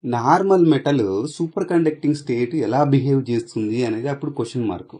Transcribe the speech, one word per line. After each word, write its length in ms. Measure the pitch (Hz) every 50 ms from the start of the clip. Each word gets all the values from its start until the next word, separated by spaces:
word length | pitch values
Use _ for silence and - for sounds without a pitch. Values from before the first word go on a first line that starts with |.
| -
నార్మల్ 600 | 131 120 120 113 135 160 190 190 196 196 180 170
మెటల్ 600 | 160 143 135 - 147 143 131 110 95 95 101 120
సూపర్ 400 | 160 - - 165 160 - 202 185
కండక్టింగ్ 480 | - 180 170 165 156 151 151 - 147 147
స్టేట్ 400 | 143 - - 123 120 - - 160
ఎలా 260 | 156 117 101 117 135 147
బిహేవ్ 380 | 143 139 135 120 143 139 135 127 120
చేస్తుంది 500 | 120 117 117 - - 113 110 107 110 120 127
అనేది 220 | 113 110 110 120
అప్పుడు 240 | 143 143 143 151 147
క్వశ్చన్ 360 | 143 - 117 - - 127 117
మార్క్. 300 | 101 90 87 92 - -